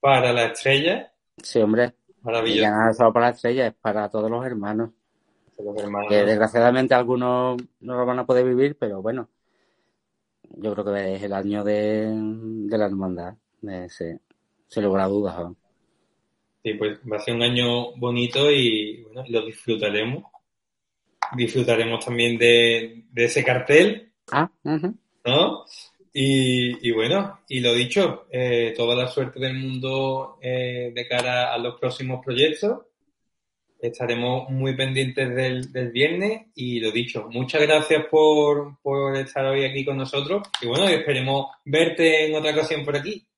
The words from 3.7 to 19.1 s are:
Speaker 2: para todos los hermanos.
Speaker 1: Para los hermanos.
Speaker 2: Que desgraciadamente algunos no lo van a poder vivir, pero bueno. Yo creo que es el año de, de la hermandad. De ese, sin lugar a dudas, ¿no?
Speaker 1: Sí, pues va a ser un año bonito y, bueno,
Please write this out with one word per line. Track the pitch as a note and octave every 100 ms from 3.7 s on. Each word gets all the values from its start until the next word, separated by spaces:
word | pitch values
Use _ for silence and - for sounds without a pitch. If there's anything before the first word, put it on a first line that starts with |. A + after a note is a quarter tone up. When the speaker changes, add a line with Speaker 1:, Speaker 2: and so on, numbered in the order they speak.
Speaker 2:
para | - A2 G#2+ G#2
todos | A2+ G#2+
los | A#2
hermanos. | C3 A#2+ G2+ G#2+ A#2 _ _ _ _ _ _ -
Speaker 1:
Para | G#2
los | G#2
hermanos. | G#2 G2+ G#2
Speaker 2:
Que | G#2
desgraciadamente | G#2 G#2+ A2 A#2+ A#2+ B2+ C3
algunos | B2+ A#2+ B2+ B2 B2+ B2+ B2 B2 _
no | A2 B2
lo |
van | B2 B2
a | B2
poder | B2
vivir, | B2+ B2 C#3 D3
pero | A2+ G2
bueno. | G2+ B2+ A2+ _ _ _ _ _ _ _ _ _ _ _ _ -
Yo | G#2+
creo | G2+
que | G#2 G2+ F#2+
es | F#2+
el | G2+
año | G2 G2 G#2
de, | G2+ G#2 G#2 G#2+ A2
de | A2 G#2+ A2 A2+ A2 G#2 A2
la | G#2
hermandad. | G2 F#2+ F2+ F2 F#2 _ _
De | G#2+ F#2
ese, | F2+ - E2+ E2+ _ _ _ _ _
sin | -
lugar | G#2 F#2+
a | F#2+
dudas, | G2+ G2+ E2
¿no? | E2+ F2+ _ _ _ _ _ _ _ _ _ _
Speaker 1:
Sí, | A2+
pues | G#2 G#2+ G#2 A#2+
va | G#2
a |
ser | A2+ A#2
un |
año | A#2+ B2 B2 A#2+ A#2+ B2+
bonito | B2 A#2+ A#2+ C3 D3
y, | C#3+ A#2+ A2 G#2+ A2
bueno, | A2+